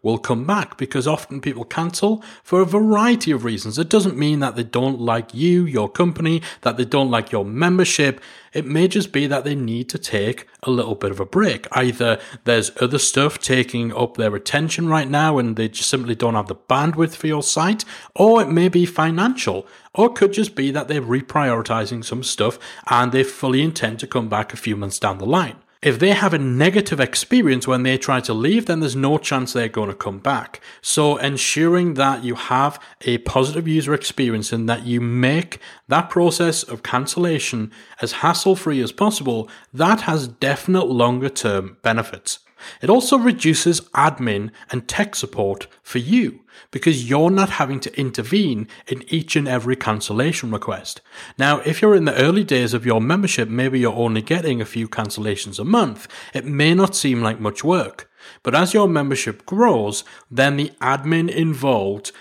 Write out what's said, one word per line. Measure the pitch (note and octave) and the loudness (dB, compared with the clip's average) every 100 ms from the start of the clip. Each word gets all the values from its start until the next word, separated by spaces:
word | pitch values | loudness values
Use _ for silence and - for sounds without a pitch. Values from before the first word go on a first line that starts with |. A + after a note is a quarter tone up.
will | A2 A2+ | -2 -2
come | - A#2+ D3 | -2 -2 0
back, | G#3 - - | -2 -4 -8
because | C3 C#3 C3+ | -6 -2 -2
often | D#3 - C#3 | -2 -6 -8
people | C#3+ A#2+ | -8 -8
cancel | A#2+ - E3+ F3 G3+ G#3+ - - | -8 -4 -4 0 0 0 -6 -20
for | - F3+ | 0 2
a | F3+ | 4
variety | G#3 A3 G#3 A#3+ A#3+ D#3+ | 4 4 4 4 2 2
of | C3 A#2 | -2 -2
reasons. | G#2 G#2+ A#2 | -4 -4 -4
It | E3 | -4
doesn't | A3 F#3+ C3 | -4 -4 -2
mean | D3 D3+ | 0 0
that | C3+ A#2+ | -2 -4
they | |
don't | A2+ A#2+ C3+ B2 | -4 -2 -2 -2
like | A#2+ A#2 A2+ | -4 -4 -6
you, | A#2 E3+ F3+ E3+ | -2 2 2 0
your | B2 G2+ | -2 -2
company, | - F3 D#3 D#3+ E3 - - | 0 0 0 -2 -2 -4 -6
that | A#2+ A#2+ | -4 -2
they | A#2+ | 0
don't | C#3+ C3+ | 0 2
like | A#2 G#2 | 0 0
your | A2 G2+ | -4 -2
membership. | A#2 F3 F#3 F3 - C#3 - - - - | 0 2 2 2 2 0 -2 -10 -20 -10
It | D#3 C3 | -8 -2
may | D#3 F3+ | 2 2
just | G#3+ - | 2 0
be | C#3+ C#3+ | -2 0
that | C#3 C#3 | -2 -2
they | C#3 | -4
need | A#2 A#2 A#2+ | -2 -4 -6
to | B2+ | -8
take | - G#2+ G#2 - - _ | -4 -2 -2 -4 -10 _
a | - | -2
little | B2 A#2 G#2 | 0 -2 -4
bit | G2 | -4
of | F#2+ | -4
a | F#2+ | -2
break. | F#3 G#3 A2 - | 2 2 0 -4
Either | B2+ B2+ A#2+ A#2 G#2+ - - | 0 0 0 0 0 -4 -6
there's | - A#2 G#2 - | 0 2 0 -2
other | B2 C#3+ | -2 0
stuff | - C3+ C#3+ - | 0 2 0 0
taking | - B2+ B2 A#2+ A#2 A2+ | 0 0 0 -2 -4 -2
up | A#2+ - | -2 0
their | A2 G2+ | -2 -2
attention | - C#3+ D#3 E3+ E3 | -2 -2 -2 -2 0
right | D#3 C3+ | 0 0
now | D3 D#3+ C#3+ | 0 2 2
and | A#2+ A2+ | 0 -2
they | A2 | -4
just | - - | -4 -2
simply | B2+ A#2+ A2+ | -2 -2 -2
don't | A#2+ | 0
have | A2 G2+ | 0 -4
the | - | -6
bandwidth | - C3 D#3 D#3 E3 - | -2 0 0 0 -2 -2
for | D#3 | -4
your | D3+ | -2
site, | C#3+ D#3 F3 G#3+ - - - | -2 0 0 -2 -6 -16 -4
or | - G#3 A3+ | 4 6 6
it | D3+ | 4
may | E3 F3+ | 4 4
be | F3 F3 | 4 2
financial, | - D#3+ E3 A#3+ B3+ - F#2+ - - - | 2 0 2 0 0 -4 -4 -8 -18 -4
or | - A#3 | 4 4
it | A#3+ | 4
could | G3 | 2
just | G3 G#3+ | 2 -4
be | - C#3 | -2 -2
that | D3 C3 | -2 -4
they're | D3+ | -4
reprioritizing | A#2 C3 C3 D3+ C#3 A2+ A2+ A2+ G2+ A#2 | 0 -2 0 0 2 0 0 -2 -2 -6
some | A2 A#2+ | -8 -6
stuff | C3 - G#2+ - - - - | -4 -2 -2 -2 -12 -10 0
and | A#2+ B2 | 2 4
they | C3 | 2
fully | C3 - C3+ C3 | 0 -2 0 2
intend | D#3+ D#3+ A2 A2+ | 0 -2 -4 -4
to | - | -4
come | B2+ A2 | -4 -2
back | G#2 G#2+ | -4 -4
a | - | -6
few | A2+ G2+ | -6 -4
months | G2 - | -6 -4
down | G#2 F#2+ | -4 -2
the | G2+ | 0
line. | F3 C#3 - _ _ | 0 0 -6 _ _
If | D3 A#2+ | 0 2
they | F#3 | 4
have | G3 G3+ | 4 2
a | D#3+ | 0
negative | C3+ B2 E3 G3+ G3+ D3 | 0 2 2 2 0 0
experience | B2 - - B3 E3+ B2+ C3 | 0 -2 0 2 4 2 0
when | B2+ | 0
they | B2+ C3 | 2 0
try | - B2+ | 0 -2
to | A#2+ A2 | 0 0
leave, | C#3 A3+ A3 | 2 2 0
then | D#3+ | -2
there's | D3 C3 | -2 0
no | C3+ D3+ | 0 0
chance | - C3+ B2 | -2 -4 -2
they're | B2 A2+ | -4 -2
gonna | A2 G2+ F#2+ | -2 -4 -6
come | G#2 F#2+ | -8 -4
back. | C#3+ B2 - - - - | -2 -4 -6 -16 -20 -12
So | - - D3 C#3 | -4 2 2 2
ensuring | C#3 C3+ - D3 E3 F3+ F3 C3+ | 0 -2 -2 2 4 4 2 2
that | C#3 A#2+ | 0 0
you | A#2+ A#2 | -4 -6
have | - B2+ C#3+ - - - | -2 0 0 -2 -16 -8
a | - A#2 | -2 -2
positive | A#2+ C3 C3+ D#3 E3 | 0 2 2 0 0
user | D#3 C#3 D3 | 0 0 -2
experience | - - B2 A2 G#2+ | -2 -2 0 0 -2
and | A#2 A2+ | -2 -2
that | A#2 A#2+ | -2 -2
you | A#2+ | -2
make | A#2+ B2 B2+ D#3+ F3 - - - - | 0 2 2 2 -2 -10 -18 -12 0
that | D3 E3+ | 0 2
process | F3 F3 E3 E3+ D#3+ | 2 4 4 0 0
of | - A2+ | -6 -10
cancellation | - B2+ C#3 F3 F3 D#3 - A#2 G#2+ - - - | -4 -2 -2 -2 0 0 -2 -6 -6 -10 -20 -8
as | A#2+ | -6
hassle-free | - D#3 E3+ G3 F#3 D#3+ C3+ | 0 0 2 2 2 0 -2
as | A2+ | -2
possible, | - G#3+ G#3+ C3 A2+ A2 - - | 0 0 0 -2 -4 -6 -14 -8
that | B2+ E3+ G#3+ | 0 2 2
has | - D#3 B2 | 0 -2 -4
definite | A2+ C3 C#3 - F#3 B2+ | -4 -2 -2 0 0 2
longer-term | B2 A#2+ B2 C3+ - A2 G2 F#2+ - | 2 2 2 -4 -2 -2 -2 -4 -4
benefits. | A2+ A2+ G#2+ - - - _ _ - - | -2 0 -2 -8 -10 -12 _ _ -20 -2
It | C3+ | 4
also | B3 B3 C4+ | 4 4 4
reduces | A#3+ A#3+ D#3+ - F3 D#3+ - C#3+ | 4 2 2 2 2 0 0 2
admin | D3+ C#3+ A#2+ G2+ G#2+ - - | 2 2 -2 -2 -6 -12 -8
and | B2+ - | -8 -4
tech | - G#3 - | -2 -2 -4
support | - - G2 F#2+ - _ | -6 -2 -2 -4 -10 _
for | - B2+ | -8 -4
you, | B2 B3 F#3 - _ - - | 2 2 2 -4 _ -20 -12
because | C3+ E3 C#3 A#2+ | -2 2 2 2
you're | C#3+ E3 | 2 4
not | G3 F#3+ | 4 2
having | - C3+ C3+ | 0 -2 -4
to | - - | -6 -4
intervene | C3+ B2+ A#2 G3+ F3 A2 G#2+ - - | -4 -4 -2 0 0 -2 -6 -12 -10
in | B2+ - | -10 -4
each | E3 D#3 D#3 | -4 0 -2
and | C#3+ | 0
every | B2+ A#2+ B2+ | -2 -2 -2
cancellation | A2+ G#2+ - A2 D3 D#3 A#2+ | -2 -4 -2 0 0 -2 -4
request. | G#2+ - F#2+ - - _ - - - | -6 -6 -8 -10 -16 _ -20 -12 0
Now, | C#3 D3 | 2 2
if | D3+ D#3+ | 0 2
you're | G#3+ G3 | 6 6
in | D#3 | 4
the | B2+ | 4
early | C#3+ G3 | 4 4
days | G3 C3 A#2 A#2 | 2 2 2 0
of | A#2+ | 2
your | A2+ | 2
membership, | A#2+ F3+ G3 - A2 | 2 2 0 0 -2
maybe | A#2+ C3 C3 | 0 0 2
you're | A#2 A2+ | 0 2
only | A#2 A2 | 0 0
getting | A2 E3+ D#3+ A#2+ | 0 -2 0 -2
a | G#2+ | -4
few | A2+ A2+ | -6 -6
cancellations | - G#2 - G#2+ G2+ G#2 G2 | -6 -6 -4 -4 -6 -8 -6
a | C3 | 0
month, | A#3 B2 G#2+ - - - C3+ | 2 2 -4 -16 -20 -10 -8
it | C3 | -4
may | C#3+ D#3 F3 | 2 4 4
not | F#3+ - | 2 2
seem | C#3+ A#2+ | 0 0
like | A2 A2 | 0 -2
much | G#2 G#2 | -4 -2
work. | D3+ F3+ - - - _ - - | 0 0 -2 -10 -20 _ -20 -10
But | B2+ | 0
as | C#3+ F3+ | 2 4
your | A3 G3+ | 4 4
membership | D#3+ C#3 C3+ A2+ G#2 - | 2 0 -2 -4 -8 -4
grows, | G3 A#3 B2+ G#2 G2+ - - - | 2 4 2 0 -6 -10 -18 -6
then | B2 C#3 C#3+ | 0 2 2
the | D3+ - | -4 -4
admin | C3 C3+ D3 E3 E3+ | -2 -2 0 0 0
involved | E3 E3 C3+ C#3 A2+ G2 G#2 - - | 0 -2 0 0 2 0 -4 -10 -16